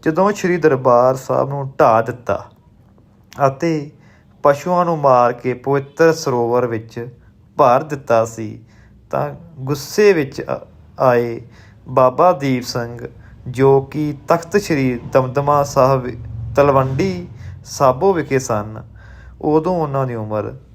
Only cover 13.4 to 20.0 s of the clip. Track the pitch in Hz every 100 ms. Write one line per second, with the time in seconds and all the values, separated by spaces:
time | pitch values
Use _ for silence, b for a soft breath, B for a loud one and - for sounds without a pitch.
13.4 | - 131 135 139 135 151 151 135 - 170
14.4 | - 202 202 151 131 120 131 135 131 127
15.4 | 143 143 139 - 131 135 123 - - -
16.4 | - - 143 135 131 135 190 180 180 B
17.4 | B B - - 139 131 185 180 135 135
18.4 | 127 110 107 110 - b b b b b
19.4 | 156 156 156 180 151 139